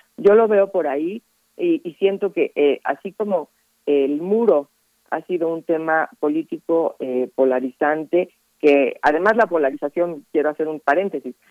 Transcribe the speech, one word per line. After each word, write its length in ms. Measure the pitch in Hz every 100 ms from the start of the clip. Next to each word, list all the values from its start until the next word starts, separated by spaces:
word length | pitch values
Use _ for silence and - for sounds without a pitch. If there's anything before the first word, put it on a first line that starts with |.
| _ -
Yo 180 | 196
lo 140 | 214 226
veo 220 | 208 196
por 160 | 190 151
ahí 360 | 139 165 220 - _ _ -
y, 240 | 175 160
y 100 | 175
siento 380 | - 196 196 196
que, 200 | 180 143
eh, 260 | - 147 127
así 280 | - 143 196
como 360 | - 208 180 147 _ _ _ -
el 340 | 143 139 147
muro 500 | 180 220 233 151 143 _ _ _ _
ha 100 | 156
sido 300 | 160 180 165
un 100 | 165
tema 460 | 156 160 160 160 - -
político, 760 | 151 156 160 160 - 165 160 -
eh, 320 | 135 127 127
polarizante, 960 | - 131 127 127 - 147 156 151 175 185 _ _ _
que 360 | 151 143 131 -
además 340 | 143 151 196 226
la 100 | 220
polarización, 800 | 170 135 147 143 175 175 151 -
quiero 160 | 160 151
hacer 200 | 147 156
un 120 | 156
paréntesis, 540 | - 151 196 143 127 - _